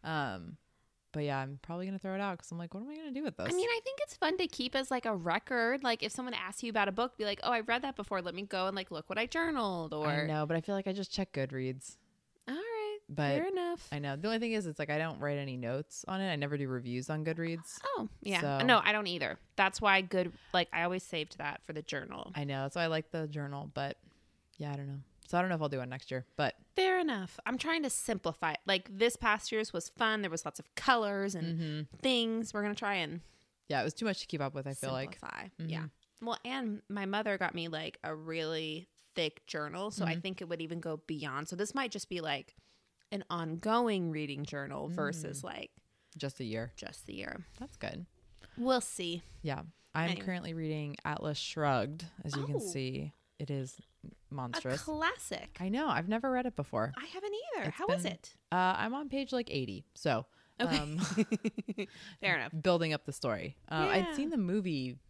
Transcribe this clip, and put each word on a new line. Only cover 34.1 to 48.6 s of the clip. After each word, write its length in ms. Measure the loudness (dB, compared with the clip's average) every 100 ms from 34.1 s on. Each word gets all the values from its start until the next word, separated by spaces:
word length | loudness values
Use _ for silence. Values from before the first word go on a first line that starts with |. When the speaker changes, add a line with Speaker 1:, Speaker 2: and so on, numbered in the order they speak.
| -2
Speaker 2:
to 60 | -4
keep 120 | -4
up 120 | -2 -2
with, 120 | -4
I 60 |
feel 180 | -4 -2
like. 240 | -2 -4 -8
Speaker 1:
simplify. 260 | -10 -10 -10 _
Speaker 2:
Mm-hmm. 100 | -6
Speaker 1:
Yeah. 160 | -4 -6 _ _ _
Well, 160 | -6 -4 -4
and 360 | -4 -2 -4 -6
my 180 | -4 -2
mother 320 | 0 0 0
got 160 | 0 -2
me, 120 | -4
like, 320 | -4 -6 -6 -6
a 100 | -6
really 720 | -4 -2 0 -2 -2 -6 -10 _ -10 -2
thick 300 | -2 -2 -8
journal, 440 | -6 -4 -4 -4
so 140 | 0 0
I 60 |
Speaker 2:
Mm-hmm. 80 | 0
Speaker 1:
think 200 | -2 -6
it 60 | -4
would 140 | -4
even 180 | -4 -4
go 180 | -4 -6 -4
beyond. 420 | -4 -4 -4 -4
So 80 | -2
this 180 | -2 0
might 160 | -2
just 160 | -4 -6
be, 140 | -4
like, 340 | -2 -2 -4 -20 _ _ _ _ _
an 120 | -8 -4
ongoing 800 | -2 -2 -2 4 4 6 4 2
reading 360 | 0 -2 -4 -4
journal 420 | -4 -4 -6 -4
versus, 540 | 0 0 0 -4 -6
Speaker 2:
Mm. 20 |
Speaker 1:
like, 280 | -6 -8 -10 -14 _ _ _ -6
Speaker 2:
Just 220 | -6 -4
a 60 | -4
year. 260 | -4 -4 -8
Speaker 1:
just 280 | -12 -12 -10
the 60 |
year. 320 | -8 -8 -10 -12 -14
Speaker 2:
That's 160 | -14 -8
good. 300 | -8 -8 -12 _ -20 -20 -18
Speaker 1:
We'll 220 | -4